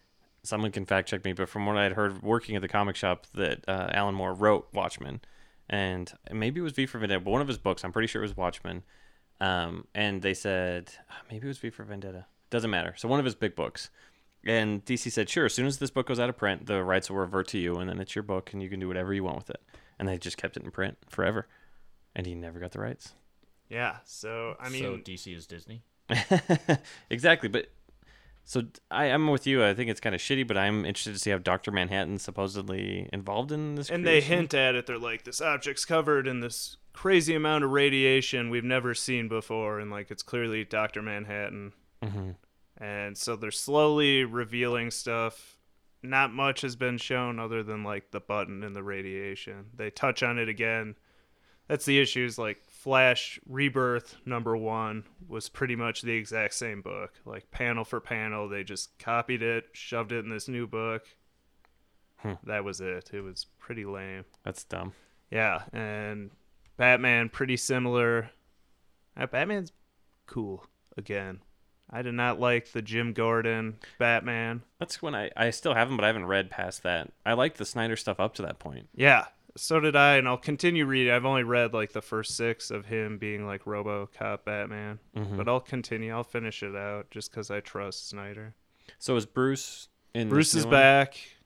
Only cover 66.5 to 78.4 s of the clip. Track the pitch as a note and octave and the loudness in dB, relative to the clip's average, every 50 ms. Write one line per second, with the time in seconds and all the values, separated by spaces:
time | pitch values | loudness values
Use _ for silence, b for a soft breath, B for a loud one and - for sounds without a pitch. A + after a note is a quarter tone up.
66.5 | _ _ _ - _ - B2 B2 B2+ B2 B2+ B2 A#2+ A#2 A#2 A2+ - - C3 B2+ | _ _ _ -16 _ 4 6 6 6 6 6 4 4 4 4 2 0 -2 0 0
67.5 | B2+ B2 - - C3 B2+ B2 B2 A#2+ B2 A#2+ A#2 A#2 A#2 A2+ A#2 - _ _ _ | 0 0 2 2 2 2 2 2 4 4 4 4 4 2 0 -4 -12 _ _ _
68.5 | _ _ _ _ _ _ _ _ _ _ _ _ - - C3 B2+ - B2+ D#3 G3 | _ _ _ _ _ _ _ _ _ _ _ _ -6 -6 -4 -2 0 -2 0 0
69.5 | G#3+ G3+ F3+ D#3+ _ _ _ _ _ _ _ _ _ _ _ - - B2 A2 G2 | -2 -4 -4 -6 _ _ _ _ _ _ _ _ _ _ _ -10 -6 -6 -4 -4
70.5 | F#2+ F#2 - - _ _ _ _ - - G2+ - G2+ G2+ G2 F#2+ F#2 G2 - - | -6 -10 -12 -20 _ _ _ _ -14 -14 -8 -6 -4 -4 -4 -6 -10 -12 -16 -20
71.5 | - _ _ _ _ _ _ - - A#2 B2 B2 A#2+ A#2+ A#2+ B2 A2+ F2+ B2 B2 | -20 _ _ _ _ _ _ -12 -8 -8 -6 -4 -2 0 0 0 0 2 2 4
72.5 | A#2+ A#2+ A#2 - - A#2 G#2+ G#2+ A2+ A#2 A#2 A#2 G#2+ A#2+ A2+ A2+ A#2 A#2 A2+ A2+ | 4 2 0 -2 -8 -8 -6 -2 -2 -2 0 0 0 2 2 4 4 4 2 2
73.5 | A2+ A2+ A2 A2 A2 - B B B - B2 A#2 A#2 A2+ - A#2+ A#2 A2+ A2+ A2+ | 0 0 -2 -4 -6 -10 B B B 0 2 4 4 4 2 0 -4 -2 -2 -4
74.5 | A#2 A#2+ - _ _ - F3 - - - - D#3 C#3+ G2+ G#2 - - - A2+ A#2 | -4 -6 -8 _ _ -10 -8 -8 -8 -6 -6 -4 -2 -2 -4 -4 0 2 2 2
75.5 | A2+ - - - A#2 A2+ A#2 C3 C3+ A2+ G2+ A2 A2+ G#2+ F2+ F2+ F#2+ G2 F#2 F#2 | 2 0 0 2 4 4 4 4 2 2 4 4 2 2 0 0 2 2 0 0
76.5 | - - F#2 F2+ - - - F2+ F2 E2 D2+ - - _ - G#2 A#2 A#2+ B2+ - | -4 -6 -6 -6 -6 -4 -2 0 0 0 -2 -6 -12 _ 0 0 2 4 4 2
77.5 | - - G#2 - - A#2 A2+ A2+ A2+ - - G#2+ G2 - F#2+ A2 - - | 0 -4 -8 -6 -2 -2 -2 -2 -2 -2 -2 -4 -2 0 0 -2 0 -4